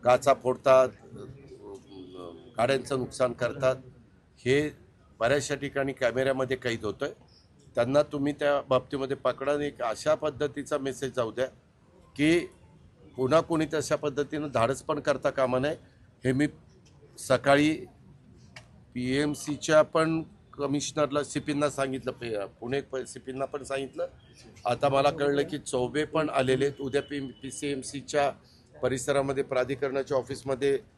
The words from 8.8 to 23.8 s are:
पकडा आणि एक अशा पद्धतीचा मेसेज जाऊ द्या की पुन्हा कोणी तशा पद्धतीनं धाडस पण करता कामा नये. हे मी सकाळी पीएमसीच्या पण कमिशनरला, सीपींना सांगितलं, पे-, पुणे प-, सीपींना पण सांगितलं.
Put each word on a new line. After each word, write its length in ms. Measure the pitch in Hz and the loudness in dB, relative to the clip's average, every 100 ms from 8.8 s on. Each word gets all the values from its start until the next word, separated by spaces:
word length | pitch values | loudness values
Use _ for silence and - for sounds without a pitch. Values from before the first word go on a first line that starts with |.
| 131 139 131 131 | 0 -6 -4 -2
पकडा 360 | 127 123 135 | -2 -2 -2
आणि 140 | 147 147 | -2 -2
एक 160 | - | -4
अशा 320 | 120 107 151 | -6 -2 0
पद्धतीचा 640 | 151 151 131 147 127 135 147 | 0 0 -2 -4 -4 -4 -4
मेसेज 340 | 135 123 135 123 | -4 -6 -6 -2
जाऊ 160 | 113 | -4
द्या 140 | 110 127 - _ _ _ - - - | -2 -4 -4 _ _ _ -20 -18 0
की 320 | 147 175 170 - - - - _ - - | 4 4 0 -14 -20 -20 -20 _ -18 -4
पुन्हा 240 | 131 156 | 4 4
कोणी 260 | 165 160 156 | 4 0 0
तशा 220 | 156 147 147 | -2 -2 -2
पद्धतीनं 520 | 147 139 147 156 151 | -2 -2 -4 -4 -2
धाडस 280 | 123 117 135 | 2 2 0
पण 180 | - 151 | -4 -4
करता 300 | 143 131 143 | 0 0 0
कामा 280 | 135 127 127 | 0 0 2
नये. 160 | 143 165 - _ - _ | 0 -4 -12 _ -20 _
हे 80 | 127 | -2
मी 140 | 131 147 - - - - - - - | 2 0 -2 -20 -20 -20 -20 -20 -16
सकाळी 540 | - 127 135 143 151 156 381 - - - - - - - - - - | 0 2 6 6 6 2 -6 -20 -20 -20 -20 -20 -20 -20 -20 -20 -14
पीएमसीच्या 880 | 127 123 135 147 143 - 143 - 156 | -6 -2 0 0 -2 -6 -6 4 6
पण 400 | 147 165 160 160 156 - _ - | 6 4 2 0 -4 -14 _ -6
कमिशनरला, 680 | 139 143 - - 147 143 | -2 -2 -2 0 0 0
सीपींना 460 | 135 147 131 143 147 | -2 -4 -2 0 0
सांगितलं, 420 | 135 135 131 117 | 0 -4 -2 -6
पे-, 340 | 123 120 107 98 - | -6 -6 -6 -6 -10
पुणे 200 | 120 135 | -4 -4
प-, 160 | 139 131 | -4 -8
सीपींना 480 | 123 127 131 131 | -8 -12 -10 -6
पण 180 | 135 147 | -6 -6
सांगितलं. 440 | 127 135 | -6 -6